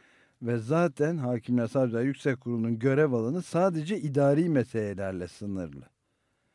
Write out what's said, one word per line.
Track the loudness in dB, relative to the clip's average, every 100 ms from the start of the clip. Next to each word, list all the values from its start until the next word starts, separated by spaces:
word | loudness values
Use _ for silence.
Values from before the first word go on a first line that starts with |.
| _ _ _ _
Ve | -4 -4
zaten | 0 2 2 2 -2 0
Hakimler | -2 -2 0 0 2
Savcılar | 0 0 0
Yüksek | -2 0 -2 -2
Kurulu'nun | -4 -2 -2 0
görev | 2 4 2
alanı | 2 0 -4
sadece | -2 0 2 0 -4 -4
idari | -2 2 4 4 4
meselelerle | 2 0 -2 -4 -4 -6 -6 -8
sınırlı. | -10 -8 -6 -8 -12 -20 _ _ _ _ _ _